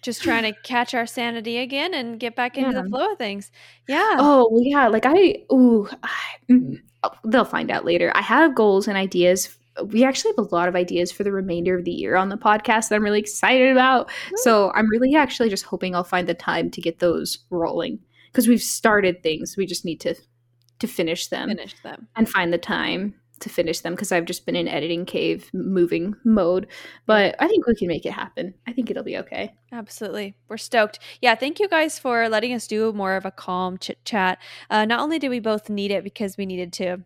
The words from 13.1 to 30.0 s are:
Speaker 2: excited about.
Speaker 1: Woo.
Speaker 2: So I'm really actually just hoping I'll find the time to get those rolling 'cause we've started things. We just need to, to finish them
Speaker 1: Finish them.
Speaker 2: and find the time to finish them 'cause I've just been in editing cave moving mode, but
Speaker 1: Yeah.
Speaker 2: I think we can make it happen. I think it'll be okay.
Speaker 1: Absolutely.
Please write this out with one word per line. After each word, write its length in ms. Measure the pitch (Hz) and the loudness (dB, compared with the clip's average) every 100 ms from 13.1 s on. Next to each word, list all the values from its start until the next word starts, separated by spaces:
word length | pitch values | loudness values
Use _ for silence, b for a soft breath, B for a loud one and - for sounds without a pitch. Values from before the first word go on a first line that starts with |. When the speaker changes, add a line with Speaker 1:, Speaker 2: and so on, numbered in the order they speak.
| 208 | 0
Speaker 2:
excited 520 | 214 - 196 262 254 | -2 0 2 6 6
about. 380 | 262 262 254 - B B | 6 4 2 0 B B
Speaker 1:
Woo. 80 | 392 | 0
Speaker 2:
So 280 | 359 220 196 - | 4 4 4 2
I'm 120 | 220 | 0
really 240 | 220 262 302 | 2 4 4
actually 340 | 269 - 226 | 2 0 -2
just 160 | 190 - | -2 -6
hoping 300 | 185 185 180 | -6 -4 -4
I'll 80 | |
find 260 | 180 180 175 | -2 -2 -2
the 60 | 170 | -4
time 340 | - 170 170 | -2 -2 -4
to 120 | - | -4
get 180 | 170 165 | -6 0
those 400 | 175 160 156 - _ | 0 0 -4 -8 _
rolling 480 | 180 165 170 165 - _ b b | -4 -2 -2 -6 -8 _ b b
'cause 160 | - 226 | 0 4
we've 140 | 233 | 2
started 640 | - - 226 208 190 175 | 2 0 2 4 2 0
things. 320 | 160 160 165 - | -4 -4 -8 -6
We 80 | 185 | -6
just 200 | 175 180 | -6 -8
need 140 | 156 | -6
to, 120 | - 165 _ _ _ _ _ _ | -8 -8 _ _ _ _ _ _
to 40 | 226 | -8
finish 420 | - 165 175 - | -4 -4 -4 -6
them 200 | - - | -6 -6
Speaker 1:
Finish 240 | 220 - - | -6 -10 -18
them. 280 | - - - - | -18 -18 -16 -2
Speaker 2:
and 140 | 220 | 0
find 240 | 196 175 | 0 0
the 60 | 175 | -2
time 560 | - 170 170 170 202 - _ - | -2 -4 -2 -4 -6 -10 _ -18
to 80 | - | -10
finish 320 | - 165 170 | -4 -2 -4
them 160 | 170 175 | -6 -8
'cause 160 | 196 | -2
I've 100 | 180 | -2
just 220 | 170 180 - | -2 -8 -6
been 100 | 175 | -4
in 140 | 170 | -2
editing 360 | 160 156 170 180 | -4 -4 -6 -4
cave 440 | 180 165 170 - | -4 -2 -4 -6
moving 600 | 185 180 190 170 170 175 208 | -8 -4 0 2 0 -4 -2
mode, 440 | 233 220 175 185 196 B B B - | 2 4 4 0 -4 B B B 0
but 260 | 214 196 | 2 2
Speaker 1:
Yeah. 40 | - | 0
Speaker 2:
I 100 | 320 | 0
think 180 | 415 - | 2 2
we 80 | 233 | -2
can 140 | 180 | -2
make 160 | 156 - | -4 -6
it 80 | |
happen. 400 | - - - 180 - - | -8 -10 -10 -10 -12 -12
I 60 | |
think 180 | 240 220 | -8 -6
it'll 140 | 202 | -6
be 140 | 220 - | -8 -10
okay. 360 | - - 196 _ _ | -10 -10 -10 _ _
Speaker 1:
Absolutely. 640 | 240 214 - | -18 -16 -12